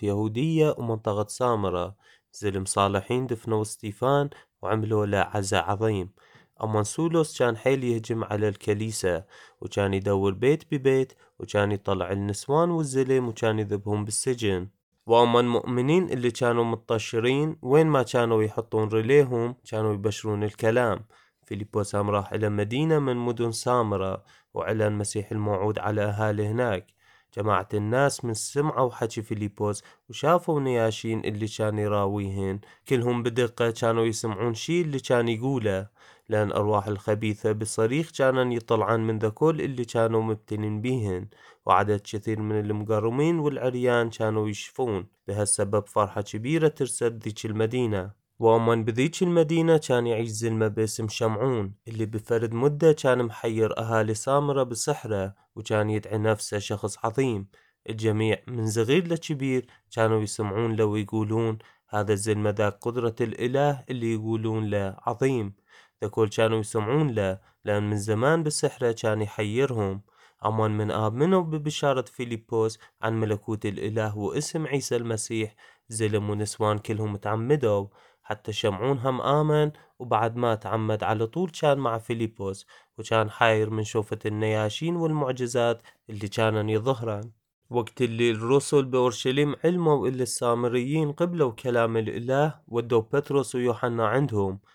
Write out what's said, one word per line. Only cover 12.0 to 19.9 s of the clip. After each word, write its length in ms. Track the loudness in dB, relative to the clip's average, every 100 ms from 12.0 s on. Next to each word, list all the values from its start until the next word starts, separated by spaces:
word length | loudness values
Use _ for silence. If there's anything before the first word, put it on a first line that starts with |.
| -2
النسوان 580 | -2 -2 -6 0 2 2
والزلم، 580 | 0 0 0 2 2 0
وكان 320 | -2 0 0
يذبهم 460 | -2 -4 -2 -2 -2
بالسجن. 640 | -4 -2 0 0 0 -4 -14 _ _ 4
وأما 340 | 6 8 6
المؤمنين 680 | 4 2 0 0 4 2 2
اللي 220 | 0 -2
كانوا 320 | 0 0 2
متطشرين، 920 | 0 -2 -2 -2 0 0 2 2 0 -4
وين 260 | 2 4 6
ما 160 | 4
كانوا 400 | 2 2 4 2
يحطون 440 | 2 -2 -2 -2 0
رجليهم 680 | 0 4 6 6 0 -4 -6 -8
كانوا 240 | -2 -2